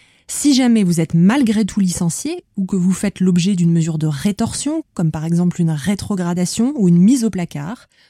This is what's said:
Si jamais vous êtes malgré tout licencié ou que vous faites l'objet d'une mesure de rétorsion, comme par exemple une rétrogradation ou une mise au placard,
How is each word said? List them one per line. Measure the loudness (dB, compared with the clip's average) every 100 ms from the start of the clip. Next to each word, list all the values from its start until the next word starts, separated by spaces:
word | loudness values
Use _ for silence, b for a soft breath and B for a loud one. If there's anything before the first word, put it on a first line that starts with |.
| b b -12
Si | -2 2
jamais | 4 4 2
vous | 2 0
êtes | 0
malgré | 4 4 4 2 0
tout | 0 0
licencié | -2 0 -4 -4 -6 -8 -10 -8
ou | -4
que | 0
vous | 0
faites | 0 -2 0
l'objet | 2 2 2 2
d'une | 2
mesure | 2 0 -2
de | -2
rétorsion, | -2 -2 -2 -4 -4 -4 -6 -6
comme | -4 -4
par | -2
exemple | -2 0 0 0
une | -2
rétrogradation | -2 -4 -4 -4 -4 -2 -2 -2 -2 -2 0
ou | 4
une | 6
mise | 6 4
au | 0
placard, | -4 -8 -8 -10 -12 _ b